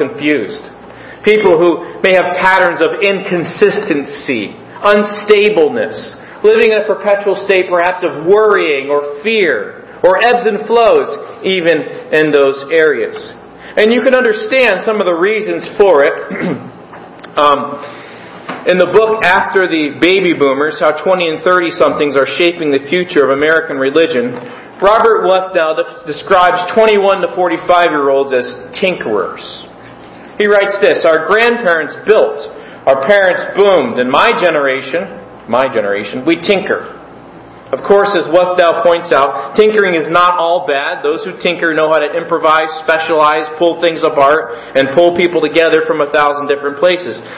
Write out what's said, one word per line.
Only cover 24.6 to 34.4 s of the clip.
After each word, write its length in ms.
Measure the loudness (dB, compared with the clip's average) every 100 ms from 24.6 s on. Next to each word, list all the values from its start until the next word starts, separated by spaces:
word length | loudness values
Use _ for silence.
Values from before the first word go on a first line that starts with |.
| -18 -2
Robert 400 | 2 2 2 0
Lethell 560 | 2 0 0 -2 -2 -2
de-, 240 | -6 -8 -12
describes 640 | -10 0 2 4 2 -2
twenty-one 480 | 2 4 4 2 0
to 80 | -2 -2
forty-five-year-olds 960 | -2 -2 2 2 4 2 2 2 2
as 120 | -2 -2 -10 -12
tinkerers. 720 | -4 -4 -4 -4 -4 -4 -8 -16 -16 -18 -20 -20 -20 -20 -20 -18
He 160 | -4 2
writes 320 | 2 2 0
this, 240 | 2 2 2
"Our 240 | 2 2
grandparents 640 | 2 2 0 0 -2 -2 -8
built, 400 | -2 0 0 -2 -12 -14 -18 -6 0
our 160 | 0 2
parents 480 | 2 2 -2 -6
boomed, 480 | 0 2 4 0 -2
and 80 | 0
my 240 | 2 2
generation, 1120 | 2